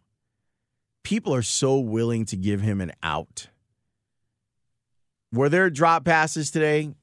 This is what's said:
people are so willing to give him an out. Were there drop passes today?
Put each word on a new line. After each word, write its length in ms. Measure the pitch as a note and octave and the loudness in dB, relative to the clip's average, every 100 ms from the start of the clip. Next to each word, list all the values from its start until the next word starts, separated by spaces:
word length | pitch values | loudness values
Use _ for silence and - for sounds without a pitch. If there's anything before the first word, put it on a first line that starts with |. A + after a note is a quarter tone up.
| _ _ _ _ _ _ _ _ _ _ | _ _ _ _ _ _ _ _ _ _
people 320 | - G#3+ - | -4 -4 0
are 80 | C3 | -2
so 380 | A2+ - C3+ C3+ | 0 0 2 2
willing 460 | A#2+ A2+ A#2 A#2 G#2+ | 0 0 0 -2 -4
to 120 | G2 | -4
give 240 | G2 G2+ | -2 0
him 200 | G#2 G2 | 0 -2
an 100 | F2 - | -4 -6
out. 460 | E2 D#2 E2 - - _ _ _ _ _ _ _ _ _ _ _ _ _ _ _ _ _ - | -6 -4 -6 -14 -18 _ _ _ _ _ _ _ _ _ _ _ _ _ _ _ _ _ -8
Were 180 | A#2 C#3+ | 0 2
there 200 | E3+ F#3+ | 4 2
drop 360 | C#3 E3 E3 D#3 | 2 2 2 2
passes 460 | D#3+ D#3 E3 D3 | 2 2 -2 -4
today? 420 | E3 D#3 D3+ D3+ C#3+ | 0 2 0 -2 -10